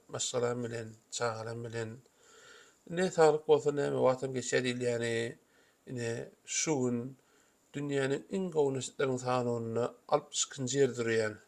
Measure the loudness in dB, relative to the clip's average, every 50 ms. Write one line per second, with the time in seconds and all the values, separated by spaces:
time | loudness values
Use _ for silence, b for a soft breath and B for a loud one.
0 | _ -10 -8 -6 -4 -4 -2 0 0 0 0 -2 -4 -6 -6 -8 -8 -10 -14 -18
1 | _ _ -6 -4 -4 -4 -4 -4 -8 -8 -8 -8 -10 -8 -6 -6 -6 -6 -8 -12
2 | -18 B B B B B B B B B B B B B B B B -8 -2 -2
3 | -2 0 4 6 8 8 6 6 4 4 4 4 4 2 0 0 0 0 2 4
4 | 4 4 4 2 -2 -4 -4 -4 -2 0 0 0 0 0 -2 -2 -2 -2 0 0
5 | 0 0 0 -2 -2 -4 -6 -12 b b b b b b b b _ -10 -8 -4
6 | -4 -4 -4 -6 -8 -12 -16 _ _ -6 -4 -2 0 0 0 2 2 0 0 -2
7 | -4 -6 -10 b b b b b b b b b b _ -10 -8 -4 -2 0 0
8 | 0 0 0 -2 -4 -4 -4 -4 -4 0 2 2 2 2 2 -2 -4 -6 -4 -2
9 | 0 0 0 -2 0 0 0 0 0 0 -2 -2 -2 -2 -2 0 -2 -2 -4 -10
10 | _ 0 0 0 0 -2 -4 -4 -4 -4 -4 -6 -4 -2 2 4 2 2 2 0
11 | 0 2 2 2 2 0 -2 -8 -12